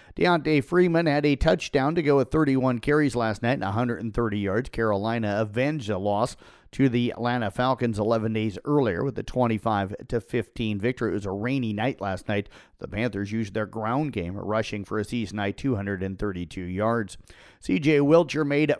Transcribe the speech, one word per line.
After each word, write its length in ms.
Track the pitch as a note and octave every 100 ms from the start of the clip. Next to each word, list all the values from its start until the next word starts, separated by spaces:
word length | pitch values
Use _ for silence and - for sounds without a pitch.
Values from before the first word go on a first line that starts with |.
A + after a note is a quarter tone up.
| -
Deontay 500 | - F3 E3+ D3+ D3+
Freeman 400 | - F3 F3+ E3
had 220 | E3 C#3+ D3
a 100 | C#3
touchdown 580 | D#3+ E3+ - C#3+ C3+
to 80 | E3+
go 140 | D3 C#3
with 140 | B2+
thirty-one 480 | D#3 D3 C3 C3 B2
carries 360 | C#3+ D3 D3
last 280 | A#2 A2+ G2+
night 100 | A#2
and 120 | -
a 80 | F#2+
hundred 280 | G#2 B2 A#2
and 140 | A2+
thirty 240 | G#2 A#2 G#2
yards. 320 | G2 G2+ B2+
Carolina 640 | - A2+ G2+ G#2+ A#2 G#2+ G2+
avenged 520 | A2 G#2 C#3 D#3 G#2
a 80 | G2
loss 400 | G2+ G#2 A#2+ - - - _
to 160 | - C#3
the 220 | B2 A#2+
Atlanta 400 | - A#2+ B2 G#2+
Falcons 480 | - B2+ C3 A#2+ G#2+
eleven 340 | G#2+ A2+ A2
days 260 | A2 A2 F#2
earlier 400 | - D3 B2 F2
with 140 | C3+ A2
a 40 |
twenty-five 720 | A#2+ B2+ A#2+ A2 A2+ G#2 G2 G#2 -
to 120 | A#2+
fifteen 600 | - B2 G#2 - A2 G#2
victory. 300 | A2 C3 A2+
It 40 |
was 120 | F#2 G2
a 40 |
rainy 440 | G2 A#2 C3+ A#2
night 260 | G2+ A#2+ -
last 280 | G2 F#2+ -
night. 200 | G#2 G2 - - _
The 100 | -
Panthers 440 | G#2 A#2+ G2 G2+
used 220 | A2 G#2
their 120 | G2+ G#2+
ground 460 | F#2 G#2+ B2+ D3+
game, 240 | A2 F2 G2
rushing 480 | F#2+ G#2+ A2 G#2+
for 140 | G2 G#2+
a 60 |
season-high 480 | G#2 B2 G#2 G#2 G2+
two 240 | G2 C3+ A2
hundred 260 | G2 G2
and 160 | F#2+ F#2+
thirty-two 440 | G#2 F2+ E2+ -
yards. 560 | F2+ F#2 G#2+ A#2 G2+ - - - - -
C 180 | - F3+
J 200 | D3 D3
Wilcher 480 | C#3+ E3 E3 E3 D3
made 280 | C#3+ D3+ -